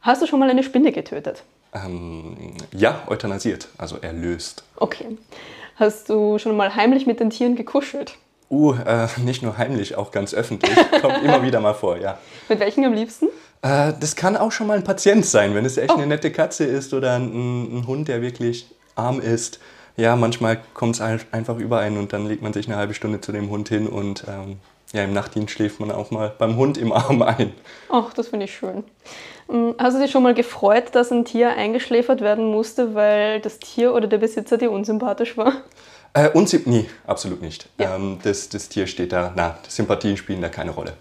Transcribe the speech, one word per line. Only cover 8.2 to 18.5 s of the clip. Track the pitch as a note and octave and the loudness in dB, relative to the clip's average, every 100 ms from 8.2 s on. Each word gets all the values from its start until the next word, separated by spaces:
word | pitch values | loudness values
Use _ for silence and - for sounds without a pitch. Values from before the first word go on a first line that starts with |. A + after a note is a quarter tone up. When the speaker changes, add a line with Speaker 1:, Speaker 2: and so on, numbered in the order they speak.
| _ _ _ | _ _ _
Speaker 2:
Uh, | C#3 D3+ | 4 4
äh, | B2 - A#2 A#2 - | 4 2 2 0 -2
nicht | B2 B2+ | -4 -2
nur | A#2+ A2+ | -4 -4
heimlich, | A#2+ C3 G2 - | -2 -2 -4 -6
auch | G2+ | -6
ganz | - G2+ | -4 -4
öffentlich. | - A#2 G#2 F4+ F#4+ D#4+ | -4 -4 0 4 6 6
Speaker 1:
<laughs> | D#4 | 6
Speaker 2:
Kommt | C#4 C4+ | 4 2
immer | - B3+ | 4 4
wieder | B2+ A#2+ | 4 2
mal | G#2 | 2
vor, | - G2 F2 | 0 -2 -2
ja. | F#2+ F#2+ - - - | -4 -8 -14 -20 -2
Speaker 1:
Mit | G#3+ | 0
welchen | G3+ G#3+ | 2 2
am | C4+ | 2
liebsten? | A3 A3+ - F4 - - _ | 2 -2 -2 -2 -2 -20 _
Speaker 2:
Äh, | B2+ C#3 D3 D3+ | 0 2 2 0
das | D3+ | -4
kann | - F#3 G#3 | -2 0 2
auch | A3 | 0
schon | - G#3+ | -2 0
mal | G#3 | 0
ein | |
Patient | G3 F#3+ G3 G#3+ | 0 2 4 4
sein, | F#3 A2 G2+ | 6 4 4
wenn | G#2 | 2
es | B2 C3 | 0 0
echt | C3+ | 2
Speaker 1:
Oh. | F3+ | 2
Speaker 2:
eine | C#3+ | 2
nette | D3+ D#3 | 0 -2
Katze | D3 D#3 - | 0 -2 0
ist | D3+ C3+ C3+ | 0 0 -2
oder | C3+ C3 | -2 0
ein, | B2 B2 A#2+ B2 B2 A#2 A#2+ | 0 -2 -4 -4 -4 -4 -6
ein | A#2+ | -6
Hund, | C3 D3+ | -6 -4
der | A#2+ | -4
wirklich | B2 B2 A#2+ | -4 -4 -4